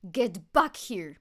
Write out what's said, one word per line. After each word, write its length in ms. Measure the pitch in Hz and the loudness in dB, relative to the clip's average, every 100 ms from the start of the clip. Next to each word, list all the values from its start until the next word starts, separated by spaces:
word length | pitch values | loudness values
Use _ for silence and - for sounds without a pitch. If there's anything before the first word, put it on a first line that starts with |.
| 190 | -8
Get 420 | 170 240 180 - | 0 0 0 0
back 220 | 302 311 - | 2 2 0
here! 440 | - 208 156 143 | -8 -8 -8 -12